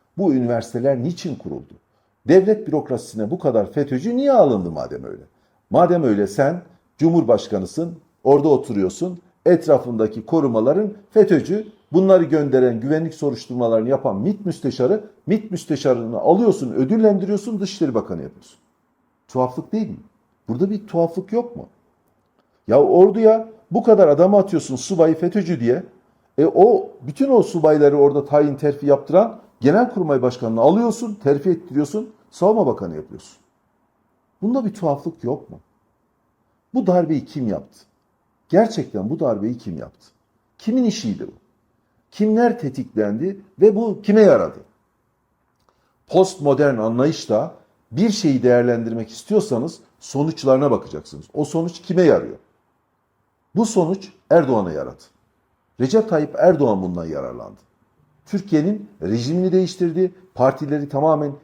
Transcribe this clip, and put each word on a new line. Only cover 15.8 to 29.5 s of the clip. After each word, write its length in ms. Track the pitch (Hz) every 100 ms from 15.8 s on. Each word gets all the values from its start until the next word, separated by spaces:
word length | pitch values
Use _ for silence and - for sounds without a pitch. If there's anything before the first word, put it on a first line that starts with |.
| 143 120 113 117
alıyorsun, 540 | 135 185 233 - 127
ödüllendiriyorsun, 880 | - 131 220 220 196 190 208 240 214
Dışişleri 340 | 190 - 160
Bakanı 280 | 113 - 85
yapıyorsun. 360 | 67 - _ _ _ _ _ _ _ _ _
Tuhaflık 440 | 127 127 - -
değil 160 | 214 208
mi? 100 | - - _ _ _ -
Burada 220 | 120 196
bir 160 | 208 202
tuhaflık 460 | 170 165 175 185
yok 240 | 226 240 240
mu? 120 | - _ _ _ _ _ _ _ _ _ -
Ya 140 | 123
orduya 640 | 147 175 202 208 220 220 220 - -
bu 120 | 214
kadar 260 | 240 214 170
adamı 280 | 143 185 208
atıyorsun 400 | 196 165 - 127
subayı 380 | - 185 165
fetöcü 460 | 160 175 208 170 151
diye. 220 | 120 143 - _ _ _ _ -
E 80 | 156
o, 420 | - 208 214 - -
bütün 280 | 123 - 277
o 120 | 240
subayları 540 | - 175 156 151 143 143
orada 280 | 143 143
tayin 300 | 143 147 147
terfi 320 | 135 147 143 143
yaptıran 540 | 135 - 165 226 - _